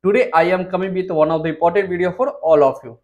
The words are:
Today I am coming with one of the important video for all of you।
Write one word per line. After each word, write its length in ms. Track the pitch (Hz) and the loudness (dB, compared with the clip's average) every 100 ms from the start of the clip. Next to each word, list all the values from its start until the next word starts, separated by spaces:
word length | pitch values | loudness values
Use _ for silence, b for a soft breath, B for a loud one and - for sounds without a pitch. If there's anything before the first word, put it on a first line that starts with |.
Today 260 | 185 226 - | 2 0 2
I 120 | 160 175 185 | 2 2 0
am 100 | 180 | -2
coming 260 | 180 190 | -4 -4
with 180 | 185 185 | -4 -4
one 200 | 160 156 | 0 0
of 120 | 165 | 0
the 60 | 160 | -4
important 400 | 156 170 202 190 | 0 0 0 -2
video 220 | 175 180 175 | -2 -2 -2
for 80 | 269 - 160 | -4 -2 2
all 160 | 151 | 4
of 180 | 135 131 | 4 0
you। 80 | 123 113 | -16 -20